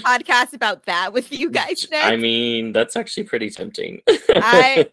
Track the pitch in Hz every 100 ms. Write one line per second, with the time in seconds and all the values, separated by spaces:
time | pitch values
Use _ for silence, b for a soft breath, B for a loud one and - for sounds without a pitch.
0 | 240 247 247 247 254 269 220 185 - 175
1 | 185 220 247 262 254 - - 370 - 311
2 | 311 113 117 117 120 117 113 110 113 120
3 | 113 - 104 117 107 - - - - -
4 | - 359 - 190 - - 262 262 -